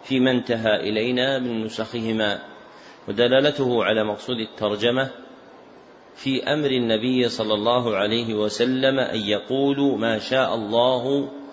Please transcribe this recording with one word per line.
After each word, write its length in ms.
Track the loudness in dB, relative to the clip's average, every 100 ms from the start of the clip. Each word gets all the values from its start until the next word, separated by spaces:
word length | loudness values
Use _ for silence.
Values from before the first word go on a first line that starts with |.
فيما 260 | -4 2 4
انتهى 460 | 2 0 0 2 2
إلينا 600 | 0 -2 0 0 0 0
من 260 | -2 -4
نسخهما. 760 | -4 -6 -6 -4 -2 0 0 -2 -8 -18 -20 -20 -20 -18 -8
ودلالته 760 | 0 4 4 4 2 0 2
على 200 | 2 2
مقصود 320 | 0 -4 -6 -6
الترجمة 760 | -6 -4 -2 0 2 2 -2 -6 -20 -20 -20 -20 -20 -20 -20 -20 -20 -8
في 360 | -2 -2 0
أمر 180 | 0 0
النبي 580 | 0 2 0 2 2 2
صلى 260 | 0 0
الله 420 | 0 2 2 2 0
عليه 380 | 0 0 -2
وسلم 640 | -2 -2 0 0 2 2 2
أن 220 | 0 -2
يقولوا 800 | -2 -2 -2 0 2 2 0 2
"ما 200 | 0 -2
شاء 360 | 0 0 2
الله 720 | 0 0 2 4 2 0 -2 -2 -8 -16